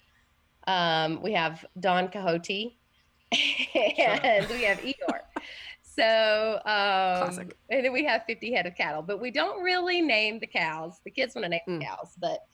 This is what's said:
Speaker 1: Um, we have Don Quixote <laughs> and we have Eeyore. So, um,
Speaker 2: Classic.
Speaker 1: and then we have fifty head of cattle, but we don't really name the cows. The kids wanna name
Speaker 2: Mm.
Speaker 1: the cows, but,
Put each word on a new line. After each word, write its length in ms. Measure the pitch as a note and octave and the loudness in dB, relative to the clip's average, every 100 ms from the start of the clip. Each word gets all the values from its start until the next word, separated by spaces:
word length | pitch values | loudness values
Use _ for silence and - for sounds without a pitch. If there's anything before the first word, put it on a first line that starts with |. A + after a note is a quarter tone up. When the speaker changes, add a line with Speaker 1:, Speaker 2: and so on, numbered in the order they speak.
| _ _ _ _ _ _ - | _ _ _ _ _ _ 0
Speaker 1:
Um, 560 | F#3+ E3+ D#3+ D#3+ D#3+ | 2 4 4 2 -2
we 100 | G3 | 0
have 320 | G3 D#3+ D#3+ - F#3 | 0 0 -4 -14 -2
Don 300 | F#3 F3+ F#3 | 2 2 2
Quixote 680 | G3+ F#3 E3+ E3+ G3+ A#3 - _ _ | -2 -2 0 -2 -6 -6 -10 _ _
<laughs> 280 | _ _ - | _ _ -4
and 1160 | B3+ C4+ - C4+ - G#3+ - B3 G#3 C4+ G#3 G3+ | 0 0 0 -2 0 2 2 2 2 4 2 2
we 160 | A#3+ | 0
have 140 | A3 F#3+ | 0 0
Eeyore. 400 | B3+ C4+ - - - - - - - - | -4 -6 -4 -4 -6 -12 -12 -14 -16 -18
So, 760 | - - A3+ A3 A3 G#3+ A3 G#3+ | -8 2 4 6 6 4 2 0
um, 600 | - G#3 G3+ F#3+ F#3 F3+ F3+ | 0 2 4 4 4 2 0
Speaker 2:
Classic. 280 | F3+ F3+ - - | -4 -12 -14 -2
Speaker 1:
and 140 | C4 | 0
then 80 | B3+ | 2
we 120 | B3+ | 2
have 200 | D4 A#3 - | 2 0 -2
fifty 260 | A3+ A3 | -8 -2
head 140 | A#3 F3 | -2 -2
of 80 | F3+ | -2
cattle, 260 | E3+ D3+ | -4 -4
but 180 | E3 G3 | -4 -6
we 100 | B3 | -4
don't 320 | C#4 F4 G#4 | -2 -2 -2
really 380 | F4+ F4+ F4+ F4 | -2 0 0 0
name 380 | D#4 G#3+ G#3+ A3 | 2 2 0 -4
the 80 | A3 | -6
cows. 540 | G#3 D#3+ D#3 E3 - | -4 -2 -4 -8 -12
The 60 | G3+ | -10
kids 240 | C4 B3+ | -4 -4
wanna 140 | B3 F3+ | -4 -4
name 120 | E3+ F#3 | -4 -4
Speaker 2:
Mm. 100 | E3+ | -6
Speaker 1:
the 40 | B2+ | -6
cows, 280 | F#2 E3+ - | -10 -12 -8
but, 220 | E3 D#3 - | -6 -6 -10